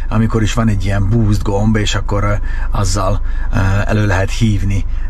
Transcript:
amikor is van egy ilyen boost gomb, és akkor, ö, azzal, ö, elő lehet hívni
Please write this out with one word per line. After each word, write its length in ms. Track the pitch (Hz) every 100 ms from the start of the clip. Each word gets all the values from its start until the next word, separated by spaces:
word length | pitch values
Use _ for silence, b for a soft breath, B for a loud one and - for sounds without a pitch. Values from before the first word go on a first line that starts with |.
| B
amikor 320 | 107 113 113
is 120 | 107
van 140 | - 113
egy 180 | 98 95
ilyen 240 | 98 95
boost 340 | 117 104 101
gomb, 320 | 104 98 107 110
és 200 | 101 98
akkor, 280 | - 101
ö, 100 | 101 104 B B B
azzal, 500 | 110 95 98 95 107 B B B
ö, 40 | 101 98 101 -
elő 200 | 107 104
lehet 260 | 90 95
hívni 540 | - 113 98 98 98 - B